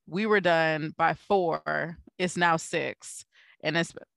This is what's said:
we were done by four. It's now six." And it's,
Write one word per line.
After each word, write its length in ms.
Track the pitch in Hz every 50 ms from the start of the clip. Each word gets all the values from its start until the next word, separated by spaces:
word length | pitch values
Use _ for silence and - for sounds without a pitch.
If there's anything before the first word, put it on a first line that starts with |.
| _
we 200 | - 156 196 220
were 140 | 214 214 202
done 520 | 175 180 165 165 160 160 156 151 147 156 -
by 180 | - 165 160 156
four. 840 | - - - 202 190 180 160 156 156 - 151 151 151 147 165 165 - - - _ -
It's 180 | 180 175 -
now 200 | 180 175 170 165 160
six." 680 | - - - 160 135 127 - - - - - - - _ _ _ _ _ _ _
And 140 | - 156 156 170
it's, 160 | 165 - - - - - _